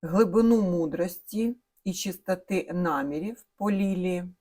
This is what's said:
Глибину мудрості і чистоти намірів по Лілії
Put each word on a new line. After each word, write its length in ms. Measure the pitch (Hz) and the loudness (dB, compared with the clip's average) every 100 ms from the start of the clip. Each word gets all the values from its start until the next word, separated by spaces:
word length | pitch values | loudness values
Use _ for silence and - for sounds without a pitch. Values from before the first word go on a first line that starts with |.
Глибину 600 | 165 180 220 190 226 233 | 0 2 4 4 6 4
мудрості 960 | 196 175 165 156 180 - - 214 233 240 _ _ | 4 0 0 -2 -4 -4 -10 -4 -4 -4 _ _
і 100 | - | -8
чистоти 800 | 185 196 180 - 185 - 190 - | -6 -6 -8 -4 -4 -2 -4 -2
намірів 720 | 175 175 147 139 147 185 233 _ _ | -2 0 0 -2 -4 -6 -10 _ _
по 160 | 202 | -2
Лілії 520 | 196 196 185 180 180 180 180 | 0 0 0 -2 -2 -6 -14